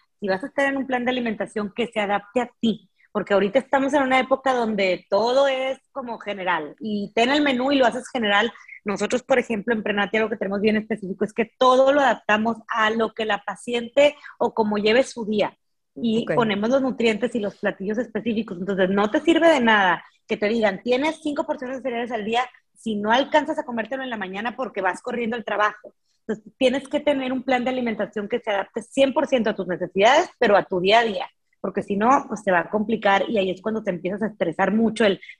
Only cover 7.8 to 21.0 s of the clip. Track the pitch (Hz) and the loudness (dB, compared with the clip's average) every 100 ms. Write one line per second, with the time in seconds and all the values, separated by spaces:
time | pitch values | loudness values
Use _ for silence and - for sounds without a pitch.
7.8 | 240 240 - 254 208 202 226 - - - | 2 0 -6 -4 2 2 2 -4 -18 -12
8.8 | - 202 202 247 - 254 240 220 202 226 | -6 -4 -2 -2 2 0 2 -4 -2 -2
9.8 | 214 208 202 220 220 214 196 196 214 214 | -2 -2 0 0 -2 -2 -4 0 0 0
10.8 | 214 208 180 190 208 - 220 _ 254 254 | -2 -6 -8 -4 -4 -2 -6 _ 4 6
11.8 | 269 294 269 214 - 214 220 226 - 233 | 6 4 2 0 0 0 0 -4 -6 -2
12.8 | 214 226 220 - 220 202 - 190 - 240 | 0 0 -2 -2 -4 -4 -4 -10 -6 -6
13.8 | 233 - 294 294 - - 240 - 214 208 | -2 4 4 2 -8 -4 -2 0 0 0
14.8 | 208 233 262 - 208 214 160 - _ _ | 2 2 2 -4 -4 -2 -2 -4 _ _
15.8 | _ - 233 220 - 170 226 202 220 269 | _ -6 -2 0 0 0 0 0 0 0
16.8 | 262 220 233 214 233 233 202 - 208 185 | 0 0 0 0 -2 -4 -6 -4 -6 -4
17.8 | 190 214 233 208 233 220 226 175 185 190 | -4 -4 -6 -6 -4 -4 -6 -8 -4 0
18.8 | 185 196 208 302 311 320 330 302 233 214 | 0 2 0 0 2 4 6 6 4 4
19.8 | 190 165 - _ - 220 208 233 214 190 | 4 0 -4 _ -8 -4 -2 0 0 -2
20.8 | 247 247 | -2 0